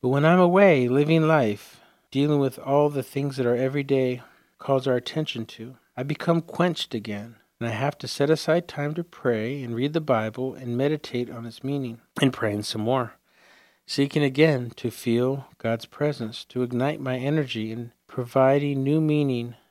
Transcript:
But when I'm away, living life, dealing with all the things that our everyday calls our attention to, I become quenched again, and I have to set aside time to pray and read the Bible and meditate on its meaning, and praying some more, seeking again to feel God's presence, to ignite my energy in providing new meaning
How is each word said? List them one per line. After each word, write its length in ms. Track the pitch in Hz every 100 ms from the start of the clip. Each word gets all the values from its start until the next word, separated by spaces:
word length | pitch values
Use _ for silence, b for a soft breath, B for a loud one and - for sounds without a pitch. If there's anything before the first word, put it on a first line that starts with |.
But 60 | 127
when 160 | 139
I'm 160 | 156 180
away, 480 | 180 180 202 147 123
living 400 | 131 147 160 160
life, 520 | 156 113 104 - - b b b
dealing 300 | 135 147 147
with 180 | 135 -
all 300 | 107 139 147
the 140 | 143
things 340 | 123 139 143 131
that 100 | 120
our 80 |
everyday 680 | 120 131 143 139 135 127 120 b b b b
calls 280 | - 135 131
our 100 | 123
attention 480 | - 156 156 127
to, 320 | 113 - 117 131 _ -
I 60 |
become 380 | 135 151 - 170
quenched 540 | 160 - 175 165 -
again, 420 | 117 104 104 110 117 _ _
and 80 | 117
I 40 |
have 260 | 107 139 -
to 100 | -
set 220 | - 143
aside 360 | 156 - 165 165
time 280 | - 147
to 100 | 156
pray 580 | 170 - 135 113 110 143
and 120 | 123
read 180 | 117 139
the 80 | 160
Bible 540 | 151 117 110 110 131
and 220 | 127 127 120
meditate 540 | 139 151 - 123 120
on 140 | 117
its 180 | 117 -
meaning, 380 | 135 143 127 117 _ -
and 120 | 139
praying 300 | - 110 104
some 200 | 104 113
more, 340 | 107 131 113 - b b b b b b -
seeking 360 | - 139 151
again 480 | 143 131 160 139 123 -
to 140 | 120
feel 560 | - - 117 127 135 - _
God's 280 | 117 113 -
presence, 580 | - 147 143 113 110 -
to 160 | 127
ignite 380 | 123 123 135 -
my 160 | 135 127
energy 520 | 131 156 135 117 110
in 220 | 113 120 _ _
providing 760 | - 120 135 131 143 143 139
new 180 | 135 156
meaning 540 | 156 151 143 123 120 120 _